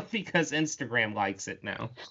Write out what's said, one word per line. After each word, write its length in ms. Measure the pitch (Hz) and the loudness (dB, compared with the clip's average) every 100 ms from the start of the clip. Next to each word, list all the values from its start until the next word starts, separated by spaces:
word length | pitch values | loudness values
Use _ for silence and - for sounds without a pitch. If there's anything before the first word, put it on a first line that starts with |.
| 208 | 6
because 400 | 220 180 175 156 | -4 2 2 4
Instagram 640 | 151 156 - 123 120 110 104 | 2 0 -2 0 2 2 2
likes 320 | 98 98 - | 0 0 -6
it 160 | 117 | -8
now? 260 | 104 - 123 - - | -8 -6 -6 -8 -16